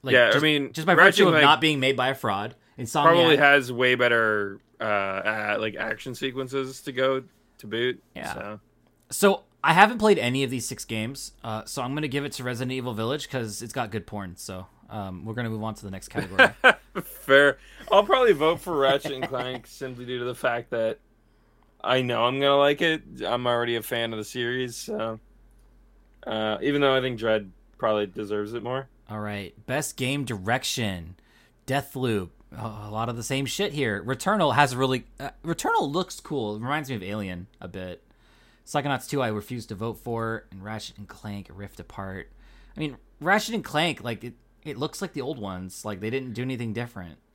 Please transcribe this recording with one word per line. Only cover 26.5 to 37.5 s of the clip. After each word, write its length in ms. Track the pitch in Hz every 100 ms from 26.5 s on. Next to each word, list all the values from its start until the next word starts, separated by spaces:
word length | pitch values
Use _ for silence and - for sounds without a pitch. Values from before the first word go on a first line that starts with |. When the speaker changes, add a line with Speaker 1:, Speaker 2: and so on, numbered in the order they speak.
| 107
Speaker 2:
even 200 | 139 143
though 120 | 139
I 60 | 131
think 180 | 127 117
Dread 340 | 113 110 98 - _ _
probably 300 | 113 107 104
deserves 460 | 98 104 104 104
it 80 | 117
more. 260 | 113 131 131 _ -
Speaker 1:
All 100 | 107
right. 320 | 104 104 95 - -
Best 280 | 135 147
game 300 | - 127 143
direction. 880 | 123 104 95 131 - - 107 90 82 90 _ _ _ _
Deathloop. 640 | - 139 139 131 127 107 87 _ _
A, 100 | -
a 300 | 110 107 107
lot 160 | 107 117
of 80 |
the 80 | 117
same 220 | 110 135
shit 260 | 135 - 202
here. 320 | 143 120 101
Returnal 520 | 98 131 185 208 156
has 180 | 123 143
a 40 | 123
really, 280 | 131 127 - -
uh, 100 | 139 -
Returnal 440 | 165 165 - 466 156
looks 300 | 160 185 -
cool. 360 | - 147 107
It 60 | 107
reminds 280 | 123 151 135
me 60 | 117
of 60 |
Alien 440 | 92 107 95 90 95